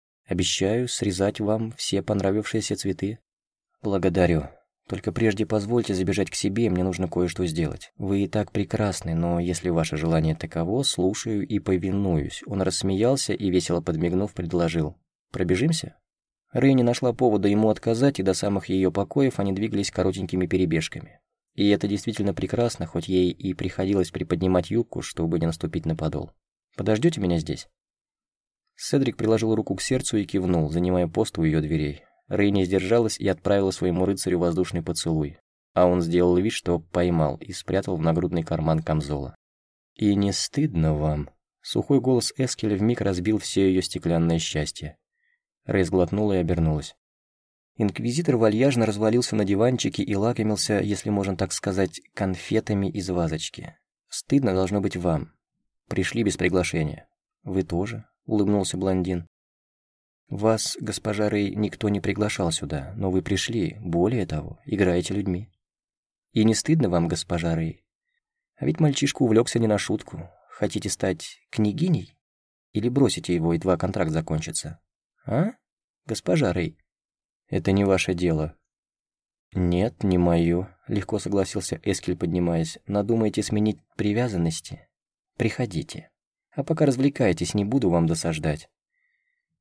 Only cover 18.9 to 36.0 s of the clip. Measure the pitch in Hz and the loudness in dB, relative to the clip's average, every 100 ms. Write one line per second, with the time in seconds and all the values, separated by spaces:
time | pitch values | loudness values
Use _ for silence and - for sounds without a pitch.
18.9 | 95 101 143 135 - 98 95 113 101 101 | 2 -2 2 0 2 -2 0 -2 -2 -2
19.9 | - 95 92 87 92 85 92 87 82 80 | 0 0 0 -2 -2 2 2 2 0 -2
20.9 | - - - _ _ _ - 101 101 101 | -10 -16 -20 _ _ _ 0 2 4 2
21.9 | 101 - 107 101 87 - 113 120 - 82 | -2 -4 -2 -2 -2 -2 0 0 -2 -6
22.9 | 87 82 92 90 - 95 87 92 - 95 | -6 0 2 2 0 -6 -4 -6 -2 0
23.9 | 98 87 80 80 85 92 90 - 113 - | 2 0 -2 -2 0 2 2 2 -2 -2
24.9 | - - - 165 170 - - 80 82 80 | -6 -8 -4 -2 0 -2 -2 -6 -4 -4
25.9 | 80 78 - - _ _ _ _ - 98 | -2 -4 -4 -10 _ _ _ _ -4 0
26.9 | 107 165 160 92 85 80 65 - _ _ | 2 2 2 0 0 -2 -8 -10 _ _
27.9 | _ _ _ _ _ _ _ _ - - | _ _ _ _ _ _ _ _ -12 -2
28.9 | 143 131 - 107 110 110 110 - 95 - | 0 0 0 2 4 4 0 0 -4 -2
29.9 | 127 - 107 95 101 92 85 76 85 90 | -2 0 -2 0 0 2 2 2 0 2
30.9 | 92 85 90 110 - 80 78 76 80 73 | 2 0 0 -2 0 0 2 0 -2 -2
31.9 | 71 _ _ - 98 101 101 90 95 92 | -6 _ _ -6 0 2 2 2 0 2
32.9 | 117 110 - 101 85 - 101 95 - 92 | 2 2 -2 -2 -2 0 2 2 0 -2
33.9 | 87 92 98 - 87 87 170 175 175 - | 0 0 0 0 0 2 0 -2 -2 -4
34.9 | 165 82 80 73 - _ _ _ 92 90 | -4 -2 -2 -2 -8 _ _ _ 4 4
35.9 | 90 | 4